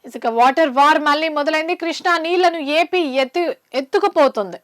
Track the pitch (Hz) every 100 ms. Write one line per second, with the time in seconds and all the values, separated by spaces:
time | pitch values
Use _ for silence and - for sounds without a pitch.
0 | - 240 240 233 254 269 311 247 285 311
1 | 302 294 320 302 294 311 320 359 330 311
2 | 370 339 320 359 359 339 277 302 339 370
3 | 311 262 262 349 330 - _ 262 269 403
4 | 392 339 277 233 196 175